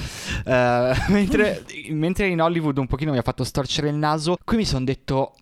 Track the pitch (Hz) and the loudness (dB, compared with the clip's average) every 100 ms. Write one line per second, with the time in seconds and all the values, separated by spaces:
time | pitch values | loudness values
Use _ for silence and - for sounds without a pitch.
0 | - - - - - 127 123 120 127 127 | -6 -10 -8 -4 0 2 4 2 2 2
1 | - 202 196 202 - - - - - 156 | 2 2 4 2 2 0 -8 -14 -6 -2
2 | 160 190 196 170 160 170 156 139 131 139 | 0 0 0 2 2 2 0 0 -2 -2
3 | 156 131 117 - 120 - 127 - 147 147 | 0 0 0 -2 -2 -2 -2 -2 -2 0
4 | 151 156 151 180 - 226 208 131 127 135 | 0 0 0 -2 0 0 0 0 -2 -4
5 | - 135 135 - | -2 -2 -2 -4